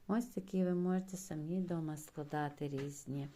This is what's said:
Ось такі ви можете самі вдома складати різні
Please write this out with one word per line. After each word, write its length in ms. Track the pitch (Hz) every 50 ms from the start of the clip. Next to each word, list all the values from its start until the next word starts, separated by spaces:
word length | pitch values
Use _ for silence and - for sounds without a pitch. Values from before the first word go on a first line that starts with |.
| -
Ось 180 | - 202 233 233
такі 380 | - - - 185 - - 185 185
ви 120 | 180 180
можете 420 | 180 180 180 185 185 185 190 190
самі 420 | 185 - - 165 156 151 160 175 190
вдома 380 | 185 170 175 165 160 156 151
складати 720 | 151 156 - - - 147 147 - 151 147 143 143 - 151
різні 600 | 143 143 135 139 143 143 - - 131 135 143 139 143 -